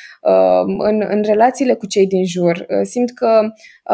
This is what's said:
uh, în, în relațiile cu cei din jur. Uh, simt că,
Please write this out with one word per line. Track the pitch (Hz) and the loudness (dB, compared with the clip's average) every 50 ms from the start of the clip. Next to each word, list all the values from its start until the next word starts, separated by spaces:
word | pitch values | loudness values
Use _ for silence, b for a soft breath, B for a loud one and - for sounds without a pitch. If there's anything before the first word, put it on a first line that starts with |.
| B B B B | B B B B
uh, | B - - - - - - 92 90 190 190 - | B 2 2 4 4 4 4 2 2 0 -2 -2
în, | - 208 214 214 202 - | -2 -2 0 0 -2 -2
în | 202 208 | -2 -2
relațiile | 214 208 214 208 226 254 254 - 285 254 233 | 0 0 2 2 2 2 0 0 -2 -2 -2
cu | 226 - | -2 -4
cei | 196 - 208 196 190 | -4 0 0 0 2
din | 196 185 185 | 2 0 -2
jur. | 185 175 180 175 175 170 180 - - | -2 -2 0 0 0 0 -2 -4 -4
Uh, | - 196 196 | -4 -2 -2
simt | 196 - 247 247 240 247 | -2 -2 -4 -4 -4 -4
că, | - 247 233 226 220 214 214 220 B B B B B B - | -4 -2 2 2 2 2 0 -4 B B B B B B 0